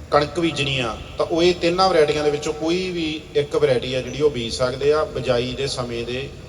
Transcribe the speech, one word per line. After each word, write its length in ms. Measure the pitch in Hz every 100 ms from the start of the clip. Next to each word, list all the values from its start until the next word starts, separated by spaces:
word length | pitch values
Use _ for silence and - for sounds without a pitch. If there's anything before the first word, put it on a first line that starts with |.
| -
ਕਣਕ 280 | 147 147 175
ਬੀਜਣੀ 400 | 165 151 139 135
ਆ, 180 | 117 107 - -
ਤਾਂ 80 | 151
ਉਹ 180 | 170
ਇਹ 100 | 175
ਤਿੰਨਾਂ 360 | 175 170 175 190
ਵੈਰਾਈਟੀਆਂ 340 | 170 147 147
ਦੇ 80 | 147
ਵਿੱਚੋਂ 220 | 143 160
ਕੋਈ 380 | 151 160 180 185
ਵੀ 300 | 175 160 156 - 147
ਇੱਕ 200 | 143 156
ਵੈਰਾਈਟੀ 380 | 147 120 127
ਆ 80 | 131
ਜਿਹੜੀ 200 | 123 127
ਉਹ 80 | 147
ਬੀਜ 240 | 127 113
ਸਕਦੇ 400 | 123 127 131 143
ਆ, 100 | 151 151
ਬਿਜਾਈ 480 | 131 123 120 123
ਦੇ 140 | 123 135
ਸਮੇਂ 380 | 131 120 117 117
ਦੇ 240 | 127 139 -